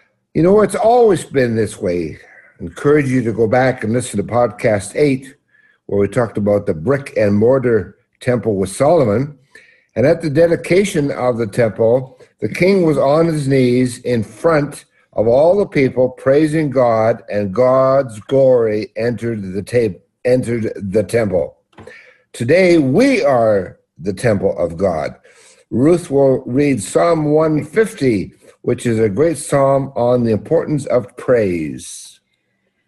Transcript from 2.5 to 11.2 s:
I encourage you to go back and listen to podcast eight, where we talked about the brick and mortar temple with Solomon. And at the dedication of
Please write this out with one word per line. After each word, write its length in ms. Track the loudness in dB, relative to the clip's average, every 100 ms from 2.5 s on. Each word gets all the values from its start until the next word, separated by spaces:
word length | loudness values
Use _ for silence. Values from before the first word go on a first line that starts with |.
| _
I 40 | -14
encourage 440 | -4 2 2 2
you 120 | -2
to 80 | -2
go 160 | -2 0
back 340 | 2 0 -2
and 120 | -4
listen 240 | -4 -4 -6
to 120 | -4
podcast 640 | -2 -2 -2 -2 -2 -4 -2
eight, 400 | 0 0 -6 -20 _ _ _ _ -4
where 160 | -2
we 80 | 0
talked 280 | 0 -2 -2
about 280 | 0 0 0
the 80 |
brick 420 | -4 -2 -2 -4 -2
and 220 | 0 4
mortar 580 | 4 2 2 0 -2 -12 _ _
temple 380 | -4 -2 -2 -2
with 120 | -4
Solomon. 680 | 0 2 4 2 0 -4 -10 _ -20 _ _ _ 0
And 100 | 0
at 160 | 0
the 80 | 0
dedication 840 | 2 2 0 0 0 2 -2 -4
of 260 | -2